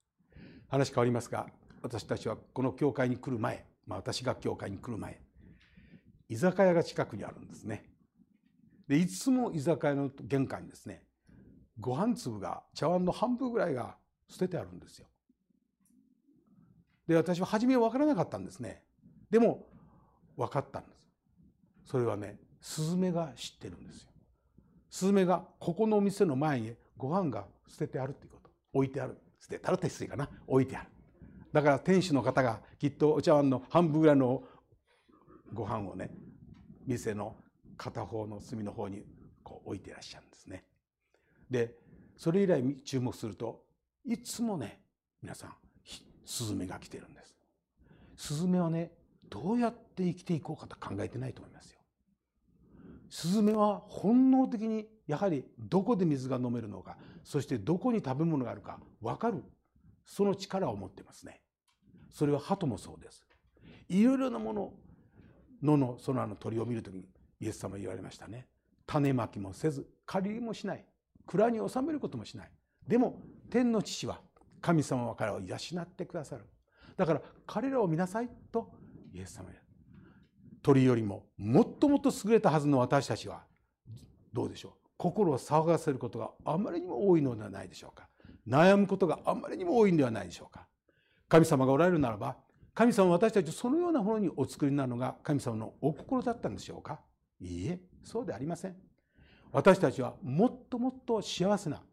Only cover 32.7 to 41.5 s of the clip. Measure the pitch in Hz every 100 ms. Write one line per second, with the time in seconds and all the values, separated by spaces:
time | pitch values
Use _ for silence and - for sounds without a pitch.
32.7 | - 143 - 151 147 143 147 139 127 -
33.7 | 160 170 151 160 143 127 135 - - _
34.7 | _ _ _ _ _ _ - - 104 101
35.7 | 113 98 92 - - - - - - -
36.7 | - - 120 113 104 104 107 _ _ -
37.7 | - - - 107 113 107 104 - 113 104
38.7 | 113 104 98 - - - - - - -
39.7 | 98 - - - - - _ - 92 -
40.7 | _ _ _ _ _ _ _ -